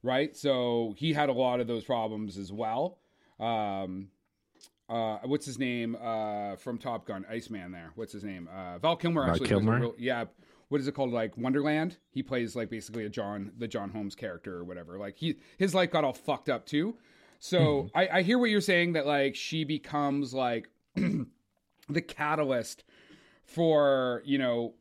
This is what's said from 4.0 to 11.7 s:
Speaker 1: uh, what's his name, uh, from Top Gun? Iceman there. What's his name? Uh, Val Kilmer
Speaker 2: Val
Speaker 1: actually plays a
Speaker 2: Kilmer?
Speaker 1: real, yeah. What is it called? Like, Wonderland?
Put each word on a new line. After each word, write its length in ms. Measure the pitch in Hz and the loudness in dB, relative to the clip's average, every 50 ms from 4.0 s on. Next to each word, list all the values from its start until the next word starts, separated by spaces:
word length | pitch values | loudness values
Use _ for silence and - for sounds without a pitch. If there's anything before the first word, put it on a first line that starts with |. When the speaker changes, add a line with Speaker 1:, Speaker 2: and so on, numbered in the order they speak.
| 98 95 _ _ _ _ _ _ _ _ _ _ - - _ _ _ | -10 -12 _ _ _ _ _ _ _ _ _ _ -20 -20 _ _ _
Speaker 1:
uh, 300 | - 117 117 113 110 107 104 117 | -6 -2 -2 0 -2 -2 -4 -2
what's 220 | 127 143 147 - | -2 -2 -2 -2
his 120 | 139 123 | -8 -6
name, 400 | 113 135 123 123 120 117 113 117 104 | -4 -4 -2 -2 -2 -2 -4 -4 -6
uh, 560 | 117 117 113 110 107 107 104 104 101 101 98 | -4 -4 -2 -2 -2 -2 -4 -4 -4 -6 -8
from 200 | 90 - 131 117 | -8 -8 -8 -8
Top 280 | 117 - 131 117 104 - | -6 -6 -6 -6 -6 -6
Gun? 200 | - 107 95 92 107 | -8 -8 -8 -8 -8
Iceman 420 | 113 117 113 - 113 101 87 90 | -8 -8 -8 -8 -10 -10 -10 -10
there. 200 | 92 87 82 82 80 | -12 -12 -14 -14 -10
What's 180 | 107 113 - - | -12 -12 -10 -10
his 100 | 104 95 | -10 -10
name? 240 | 104 95 90 85 82 90 | -10 -10 -10 -12 -12 -12
Uh, 240 | 95 92 90 87 | -10 -10 -10 -8
Val 180 | 87 143 160 170 | 0 0 0 0
Kilmer 260 | 165 - 170 170 156 135 | 2 0 0 2 2 2
Speaker 2:
Val 80 | - | 2
Speaker 1:
actually 160 | 85 85 131 | 2 2 4
plays 100 | 107 107 | 4 4
a 40 | 98 | 4
Speaker 2:
Kilmer? 180 | 104 110 113 123 | 6 4 4 4
Speaker 1:
real, 160 | 123 117 - | 2 0 -4
yeah. 280 | - 120 127 123 117 113 - _ _ - _ - _ _ _ | -2 -2 0 0 0 -2 -6 _ _ -20 _ -20 _ _ _
What 100 | 139 147 | -2 0
is 60 | 131 | 0
it 60 | 143 143 | -2 -2
called? 180 | 143 135 123 | 0 -2 0
Like, 260 | 120 117 113 107 - | 2 0 0 -2 -4
Wonderland? 600 | 117 117 127 131 147 143 151 | -4 0 2 2 2 4 2